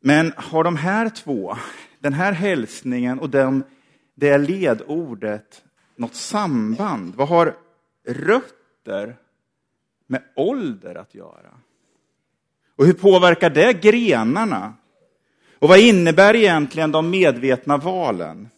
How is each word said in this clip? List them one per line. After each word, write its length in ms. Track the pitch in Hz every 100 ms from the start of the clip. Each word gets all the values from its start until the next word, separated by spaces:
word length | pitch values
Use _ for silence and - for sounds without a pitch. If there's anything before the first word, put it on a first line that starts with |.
Men 280 | 131 151 160 -
har 280 | - 160
de 120 | 160 156
här 320 | 165 208 226
två, 480 | 220 156 123 92 113 - - - _
den 140 | 143
här 200 | 139 190
hälsningen 840 | 180 202 175 110 - 131 123 123 131
och 120 | 151
den, 340 | 135 131 135 135 _ _ _ _
det 240 | _ 143 143
ledordet, 1300 | 143 190 170 113 - 156 160 107 107 107 _ _ _ _ _ _
något 180 | 120
samband? 1000 | - - 208 196 127 107 113 202 131 87
Vad 140 | 101 143
har 280 | 170 165 - _ _ _ _
rötter 1120 | - 123 151 233 - _ _ _ - 98 104 120 _ _ _ _ _ _ _ _ _
med 160 | 127 _ -
ålder 580 | 165 269 175 104 90
att 200 | 85 -
göra? 360 | 98 82 82 - 127 _ _ _ _ _ _ _ _ _ _ _ -
Och 100 | 147
hur 60 |
påverkar 580 | 185 196 185 180 170 175
det 220 | 143 214
grenarna? 1000 | 202 208 233 233 123 113 160 226 117 104 113 _ _ _ _ _ _ _ _
Och 100 | 151
vad 100 | 185
innebär 580 | 233 196 170 160 202 233
egentligen 560 | 208 165 143 156 156
de 180 | 156 165
medvetna 680 | 185 170 123 135 123 139 143
valen? 720 | 160 185 156 95 80 85 117